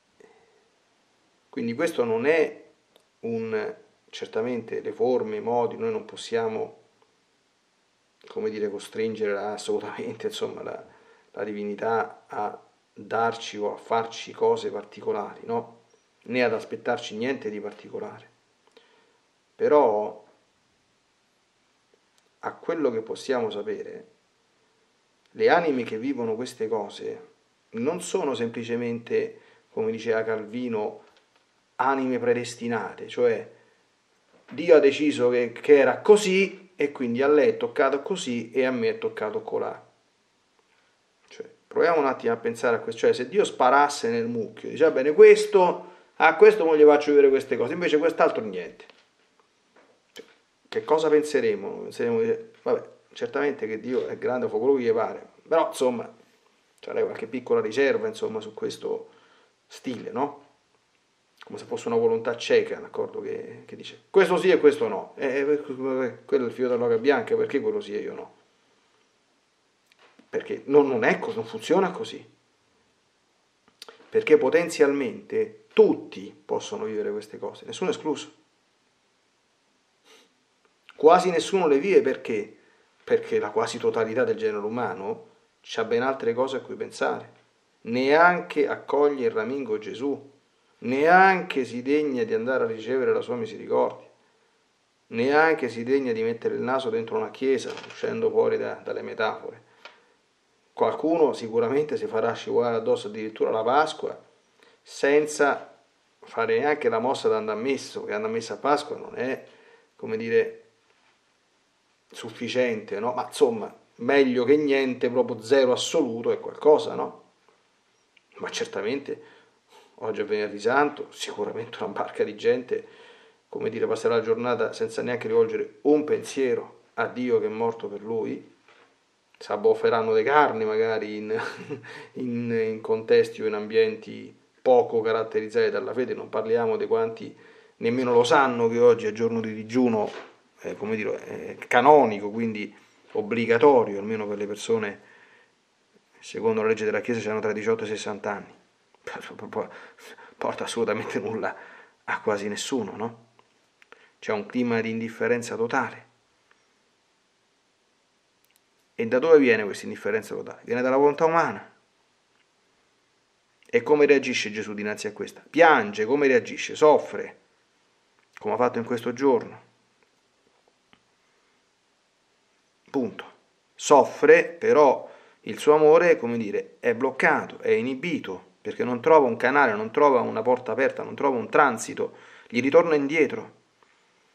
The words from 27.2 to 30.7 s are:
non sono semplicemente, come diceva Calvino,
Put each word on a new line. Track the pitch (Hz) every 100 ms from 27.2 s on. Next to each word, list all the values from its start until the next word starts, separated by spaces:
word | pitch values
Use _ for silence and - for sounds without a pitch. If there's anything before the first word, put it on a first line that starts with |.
| - _ _ _ _
non | 113 131 180
sono | 175 190 151
semplicemente, | 120 117 120 113 120 120 117 - 113 - - _ _ _
come | - 110
diceva | 113 117 110
Calvino, | 110 110 104 120 123